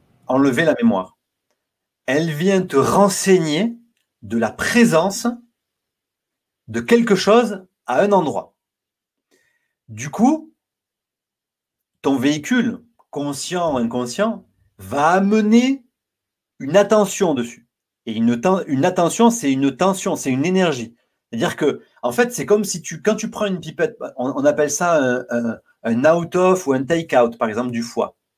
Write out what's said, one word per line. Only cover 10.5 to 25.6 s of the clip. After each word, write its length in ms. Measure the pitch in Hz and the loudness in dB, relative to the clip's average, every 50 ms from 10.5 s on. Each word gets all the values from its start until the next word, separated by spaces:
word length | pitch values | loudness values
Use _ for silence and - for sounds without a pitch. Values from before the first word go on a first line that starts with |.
| _ _ _ _ _ _ _ _ _ _ _ _ _ _ _ _ _ _ _ _ _ _ _ _ _ _ _ _ _ _ | _ _ _ _ _ _ _ _ _ _ _ _ _ _ _ _ _ _ _ _ _ _ _ _ _ _ _ _ _ _
ton 160 | - 143 139 | -2 0 0
véhicule, 680 | 127 123 143 151 151 151 - 247 240 226 110 92 - _ _ _ _ _ _ | 2 2 0 0 0 -2 -2 0 0 0 0 -4 -6 _ _ _ _ _ _
conscient 640 | - 139 143 143 135 135 - - 175 180 175 160 139 | -10 -8 -6 -6 -8 -8 -8 -6 -4 -2 -2 -2 -2
ou 40 | |
inconscient, 680 | 123 117 117 127 123 123 120 - - 208 226 208 - - _ _ _ _ _ _ | -2 -2 -2 -4 -4 -6 -6 -4 -4 -4 -4 -4 -8 -14 _ _ _ _ _ _
va 300 | _ 95 95 127 143 147 | _ -14 -8 -4 0 2
amener 760 | 165 180 190 196 202 214 220 208 214 226 240 254 269 269 269 _ _ _ _ _ _ _ _ _ _ _ _ _ _ _ - | 2 2 2 2 2 2 2 4 4 4 4 4 2 -2 -4 _ _ _ _ _ _ _ _ _ _ _ _ _ _ _ -14
une 180 | 135 135 160 | -8 2 2
attention 560 | 202 202 202 220 214 202 190 - - 196 165 143 | 2 4 4 4 2 2 0 0 -2 0 0 0
dessus. 340 | 123 117 - - - _ _ _ _ _ _ _ _ - | -2 -4 -6 -8 -20 _ _ _ _ _ _ _ _ -12
Et 80 | 117 107 | -8 -4
une 260 | 113 113 120 120 120 | 0 0 0 0 0
ten-, 240 | - 185 190 180 - | 2 0 0 0 0
une 180 | 160 139 131 156 | -4 -2 0 0
attention, 460 | 180 180 185 170 160 - - 233 233 | 0 0 0 0 0 2 4 2 2
c'est 200 | 233 - 147 139 | 2 2 -2 -2
une 240 | 135 135 139 139 135 | 0 0 0 -2 0
tension, 400 | - 180 196 196 190 - 196 156 | 0 0 0 0 -2 -4 -4 -4
c'est 140 | 139 - 139 | -4 -2 -2
une 160 | 127 131 151 | -2 0 0
énergie. 500 | 180 185 190 185 165 135 120 113 - _ _ _ _ _ _ _ - | 0 2 2 2 0 0 -4 -8 -12 _ _ _ _ _ _ _ -12
C'est-à-dire 240 | 117 113 170 - - | -6 -4 -4 -4 -2
que, 260 | - 160 139 - - - _ _ - - | 0 -2 -2 -2 -2 -12 _ _ -6 -6
en 80 | 123 | -4
fait, 200 | 123 233 247 240 | 0 0 -2 -2
c'est 140 | - - 139 | -2 -8 0
comme 180 | 143 208 214 202 | 0 0 0 0
si 200 | - - 165 - | -4 -8 -10 -10
tu, 180 | - 165 156 | -12 -14 -4
quand 140 | - 208 214 | -2 -2 -2
tu 160 | 214 226 226 | -2 -6 -10
prends 160 | - - 214 | -6 -6 -4
une 120 | 202 185 165 | -4 -4 -6
pipette, 380 | 160 156 - - 165 156 - - - - - | -8 -12 -6 -4 -4 -4 -4 -10 -14 -14 -8
on, 160 | 131 123 135 - | -6 -6 -6 -4
on 100 | 143 135 | 0 0
appelle 240 | 147 - 151 147 139 | 0 2 2 -2 -2
ça 320 | - - 180 175 165 151 | -2 -2 0 0 2 2
un, 240 | 131 127 123 127 127 - | 2 0 -2 -2 -4 -4
un, 260 | 120 120 120 117 110 - | -6 -4 -4 -4 -8 -8